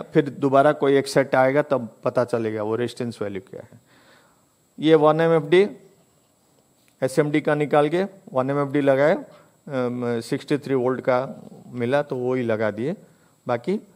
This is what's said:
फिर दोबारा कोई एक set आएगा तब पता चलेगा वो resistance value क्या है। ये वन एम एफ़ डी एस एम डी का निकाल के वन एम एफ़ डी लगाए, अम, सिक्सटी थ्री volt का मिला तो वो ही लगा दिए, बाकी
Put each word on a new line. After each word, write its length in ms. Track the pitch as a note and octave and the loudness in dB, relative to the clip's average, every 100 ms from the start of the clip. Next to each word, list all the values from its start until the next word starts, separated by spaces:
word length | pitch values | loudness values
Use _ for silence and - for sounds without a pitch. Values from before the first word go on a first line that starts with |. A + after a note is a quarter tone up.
| - | 0
फिर 160 | E3 C#3+ | 0 0
दोबारा 420 | C#3 C#3 C#3 D3 | -2 2 4 4
कोई 240 | D3 C#3 C#3 | 2 2 2
एक 120 | C3 | 2
set 280 | D3 B2+ C3 | 0 2 2
आएगा 260 | C3 C#3+ | 2 2
तब 340 | D3 C3+ A2+ - | 0 -2 -4 -8
पता 220 | B2 B2+ A#2 | -4 -2 -2
चलेगा 380 | A#2 A2 G#2+ | -2 -4 -4
वो 120 | G#2+ A2+ | -4 -4
resistance 440 | A#2+ - A#2+ - | -4 -6 -10 -8
value 200 | G2+ F#2+ - | -10 -10 -14
क्या 100 | - - | -20 -20
है। 80 | - _ _ _ _ _ _ _ _ _ - | -20 _ _ _ _ _ _ _ _ _ -4
ये 160 | D3+ D#3 | 4 6
वन 260 | D3+ D#3 | 6 4
एम 100 | E3 | 2
एफ़ 100 | E3 | 2
डी 240 | D3+ F3+ G3+ - _ _ _ _ _ _ _ _ _ _ _ - | 4 2 2 -4 _ _ _ _ _ _ _ _ _ _ _ -8
एस 160 | C3+ - | -2 0
एम 120 | D3 | 0
डी 100 | D3+ | 0
का 140 | D#3 D3 | 0 -2
निकाल 340 | C#3+ D3+ D3 | 2 2 2
के 140 | E3+ G3 - - | 0 -4 -8 -6
वन 160 | C3 C3 | -4 -2
एम 120 | C#3+ | -2
एफ़ 80 | C#3 | 0
डी 120 | C#3+ | 0
लगाए, 340 | C#3 C3+ D3+ D#3+ | 2 4 2 0
अम, 1080 | - - _ _ - C3+ B2 B2 A#2+ A#2 | -4 -20 _ _ -8 -4 -4 -4 -4 -6
सिक्सटी 360 | - C#3+ - C#3+ | -4 -8 -4 -6
थ्री 180 | C3+ C3+ | -2 -2
volt 260 | B2 B2 | 0 -2
का 280 | C3 B2+ C3+ - - - - | 0 0 -2 -12 -20 -20 -16
मिला 340 | B2 A#2+ C#3+ | -6 -2 -2
तो 140 | D3 B2+ | -2 -4
वो 180 | B2 | -4
ही 100 | B2+ | -2
लगा 280 | A#2 G#2+ G#2+ | -2 -2 -2
दिए, 240 | G#2 C3+ G3+ - _ _ _ - | -4 -6 -8 -14 _ _ _ -6
बाकी 320 | A#2+ F3+ G#3 - | -6 -4 -6 -8